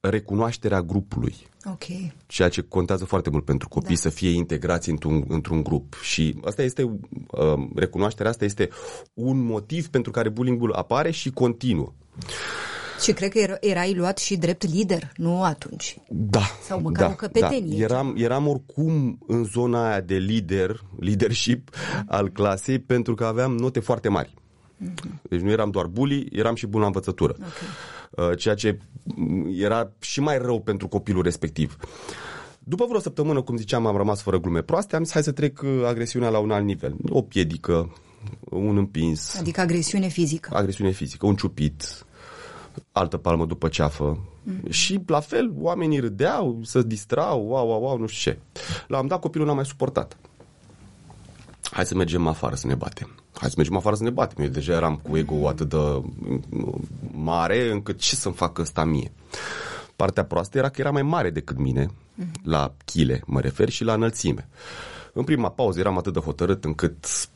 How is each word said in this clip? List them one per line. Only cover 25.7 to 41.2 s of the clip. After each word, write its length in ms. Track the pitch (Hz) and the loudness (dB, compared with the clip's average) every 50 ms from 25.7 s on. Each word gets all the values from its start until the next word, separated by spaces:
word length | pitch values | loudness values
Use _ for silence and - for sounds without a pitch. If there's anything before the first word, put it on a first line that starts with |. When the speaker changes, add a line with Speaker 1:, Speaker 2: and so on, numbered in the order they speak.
Speaker 1:
doar 160 | 95 95 87 | 0 0 -2
bully, 420 | 85 87 110 135 143 139 143 131 - - | 0 0 0 2 2 2 0 -2 -2 -2
eram 220 | 98 110 117 117 | 0 2 2 2
și 120 | 113 - | 0 -4
bun 140 | 107 101 110 | -2 2 2
la 60 | 107 | 2
învățătură. 500 | 104 92 95 87 - 87 - - 65 - - | 4 2 0 -2 -2 0 2 2 0 0 -2
Speaker 2:
Ok. 100 | - - - - - - - - - - - - - - - - 87 87 | -10 -14 -12 -12 -12 -12 -12 -12 -14 -14 -16 -16 -18 -12 -4 0 0 0
Speaker 1:
Uh, 60 | 87 87 | 0 2
ceea 160 | - 110 107 | 2 0 0
ce, 240 | 104 110 107 101 101 - - - - - | 2 2 0 0 0 -4 -16 -20 -14 -12
mm, 420 | - - - 85 80 82 95 76 82 95 87 | -10 -4 -2 -2 0 0 0 0 -2 -2 0
era 320 | 98 104 110 117 117 101 - _ | 2 2 2 2 0 -2 -6 _
și 200 | - - - 139 | -10 -6 -2 0
mai 180 | 139 151 147 131 | 2 2 2 2
rău 220 | 123 123 120 110 | 2 2 0 0
pentru 280 | 101 107 104 98 95 85 | 0 0 -2 -2 -2 -2
copilul 340 | - 101 - - 101 92 87 | -2 -2 0 2 2 2 4
respectiv. 540 | 87 82 - - 78 73 - 76 71 - - - - - - - - - - - - - - - - - _ | 2 0 0 -4 -4 0 0 -2 -2 -2 -10 -14 -14 -14 -16 -14 -14 -14 -12 -14 -14 -14 -14 -16 -18 -20 _
După 260 | - - 147 185 247 240 | -6 -6 0 0 0 2
vreo 120 | 240 208 | 2 0
săptămână, 420 | - 160 135 - 147 156 151 135 127 | 0 -2 -2 0 2 2 2 2 2
cum 140 | - 120 | 0 -4
ziceam, 300 | 117 110 101 - 120 117 | -4 -2 0 0 2 4
am 100 | 110 101 | 4 4
rămas 240 | 101 101 104 104 98 - | 4 4 2 2 0 0
fără 160 | 101 92 92 | 2 2 2
glume 220 | 78 90 85 85 82 | 2 2 0 0 2
proaste, 340 | - - 170 202 - - | 2 0 0 0 0 0
am 60 | 160 165 | 0 0
zis, 80 | 156 - | 2 0
"Hai 100 | 156 147 | 0 2
să 100 | 151 139 | 2 0
trec, 280 | - 151 147 139 - 143 | 2 0 0 0 -2 -2
uh, 220 | 139 135 127 123 | 0 2 2 2
agresiunea 420 | 120 120 113 117 113 - 123 120 117 | 2 2 0 -2 -2 0 2 2 4
la 100 | 110 107 | 4 4
un 120 | 104 107 | 4 4
alt 140 | 107 104 104 | 2 2 2
nivel." 320 | 101 98 82 - - - - - - | 2 0 0 -2 -4 -4 -2 -4 2
O 140 | - 143 110 | 2 2 2
piedică, 720 | - - 98 90 78 82 80 - - 85 82 85 85 - - - - - - 107 104 - - | 4 2 2 2 2 2 -4 0 2 2 2 2 0 -6 -16 -20 -20 -20 -16 -14 -14 -14 -14
un 360 | - - - 90 98 107 101 | -12 -6 -4 -2 2 4 4
împins. 600 | 101 98 98 101 80 80 82 80 76 - - - 190 | 4 2 2 0 0 2 2 2 0 -2 -6 -6 -4
Speaker 2:
Adică 220 | 170 165 160 - | -4 -2 0 0
agresiune 480 | 180 170 165 175 160 - - 202 190 185 | 2 2 2 0 0 0 2 2 0 2
fizică. 420 | 156 - 170 147 151 165 - - - | 2 2 2 2 0 -4 -4 -2 0
Speaker 1:
Agresiune 380 | - 101 95 98 - 101 95 | 0 0 0 0 2 2 0
fizică, 360 | 92 - - 65 - - | 2 0 -4 -6 -6 0